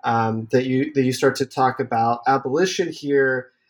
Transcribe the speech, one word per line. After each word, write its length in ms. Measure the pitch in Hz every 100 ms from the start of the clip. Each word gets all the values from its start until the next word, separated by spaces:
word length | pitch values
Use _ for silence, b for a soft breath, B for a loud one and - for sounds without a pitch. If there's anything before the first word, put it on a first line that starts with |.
um, 420 | 127 113 113 110 113
that 120 | 127
you, 280 | 131 131 151
that 80 | 139
you 100 | 127
start 220 | 123 139
to 120 | 135 131
talk 340 | - 131 120
about 400 | 120 117 117 117 127
abolition 640 | 135 131 143 185 - 170
here 580 | 156 143 139 135 127 123 b